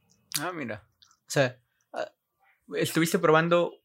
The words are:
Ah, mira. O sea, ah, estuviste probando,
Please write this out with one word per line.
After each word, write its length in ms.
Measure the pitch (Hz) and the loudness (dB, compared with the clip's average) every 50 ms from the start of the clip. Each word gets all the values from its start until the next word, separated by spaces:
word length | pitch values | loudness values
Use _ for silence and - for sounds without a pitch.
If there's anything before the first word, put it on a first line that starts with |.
| _ _ _ _ _ - - - | _ _ _ _ _ -10 -10 -8
Ah, 100 | 147 180 | -8 -8
mira. 360 | 185 160 135 113 107 104 - _ _ _ _ | -8 -8 -10 -10 -10 -12 -16 _ _ _ _
O 260 | _ _ _ _ - | _ _ _ _ -4
sea, 280 | - 151 135 123 120 _ _ _ _ _ _ _ - | 0 0 0 0 -2 _ _ _ _ _ _ _ -10
ah, 180 | 127 - - _ _ _ _ _ _ _ _ _ _ _ - - | -10 -10 -10 _ _ _ _ _ _ _ _ _ _ _ -8 -4
estuviste 440 | 165 170 - - 160 165 165 - 190 | -4 -2 -2 0 0 0 0 0 2
probando, 520 | 170 160 156 156 165 170 170 175 170 - - - | 4 4 4 4 4 4 2 2 2 0 -4 -10